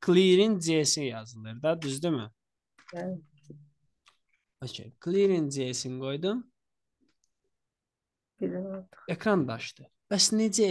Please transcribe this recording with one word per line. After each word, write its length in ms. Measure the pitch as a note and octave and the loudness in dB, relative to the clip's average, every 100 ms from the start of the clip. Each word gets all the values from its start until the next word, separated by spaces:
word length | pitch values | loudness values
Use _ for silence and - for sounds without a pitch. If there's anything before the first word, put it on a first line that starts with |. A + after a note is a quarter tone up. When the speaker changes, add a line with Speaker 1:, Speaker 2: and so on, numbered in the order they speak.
Speaker 1:
clear-in 540 | - F3 F#3+ F3+ G#3+ G3+ | 4 6 8 6 6 2
C-si 480 | E3 D#3+ C#3+ - C#3 | 2 2 2 0 -2
yazılır 560 | A2+ A2+ A#2 A2 A#2 | -6 -12 -14 -14 -6
da, 140 | D3+ E3 | -2 -2
düzdürmü? 440 | D3+ C3+ E3+ D3 A2 _ _ _ _ _ - | -2 -4 -2 -2 -4 _ _ _ _ _ -16
Speaker 2:
Bəli. 300 | F3 F#3 F3+ - _ - D3 - _ _ _ _ _ _ _ _ - | -10 -10 -10 -14 _ -20 -20 -20 _ _ _ _ _ _ _ _ -16
Speaker 1:
Okey, 280 | B2+ - A2+ - | -14 -14 -18 -12
clear-in 440 | E3 F#3+ G3 F3+ D3 | -2 2 4 4 0
C-sini 540 | C#3 B2+ B2+ C3 B2+ | -2 -4 -4 -8 -6
qoydum. 400 | C3+ C#3+ F#3 A#3 A#3+ _ _ _ _ _ _ _ _ _ _ _ _ _ _ _ _ _ _ - | -6 -4 -2 -4 -6 _ _ _ _ _ _ _ _ _ _ _ _ _ _ _ _ _ _ -8
Speaker 2:
Bir 100 | F#3 | -6
dənə 260 | F3+ F#3+ F#3+ | -6 -8 -10
ataq. 240 | F#3 - - | -14 -18 -10
Speaker 1:
Ekran 340 | E3 G#3+ G3 B2+ | -4 0 2 0
daşdı. 400 | A2+ - - - _ - | -4 -10 -16 -20 _ -4
Bəs 220 | G3+ - | 2 2
necə 340 | A3 A3 G#3+ G3+ | 2 0 2 2